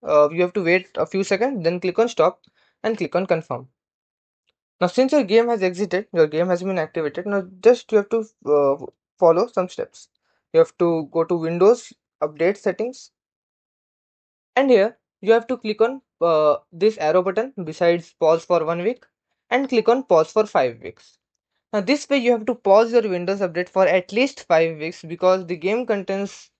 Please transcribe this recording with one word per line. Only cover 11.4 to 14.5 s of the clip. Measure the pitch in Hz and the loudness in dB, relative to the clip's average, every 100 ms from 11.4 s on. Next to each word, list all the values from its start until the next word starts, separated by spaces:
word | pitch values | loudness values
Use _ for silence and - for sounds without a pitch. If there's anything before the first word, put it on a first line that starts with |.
| 160 170 190 240 - - _ _ | -4 2 4 2 -2 -20 _ _
Update | 156 151 165 208 | -8 -2 -2 -2
Settings, | - 180 226 262 - _ _ _ _ _ _ _ _ _ _ _ _ _ _ | -6 -4 -8 -10 -20 _ _ _ _ _ _ _ _ _ _ _ _ _ _